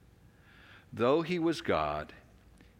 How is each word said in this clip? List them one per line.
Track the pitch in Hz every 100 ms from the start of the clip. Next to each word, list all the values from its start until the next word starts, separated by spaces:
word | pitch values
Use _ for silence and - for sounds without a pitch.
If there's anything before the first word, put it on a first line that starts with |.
| - - - - - - - - -
Though | 107 120 151
he | 160 175
was | 165 156
God, | - 87 76 76 76 - - - - - -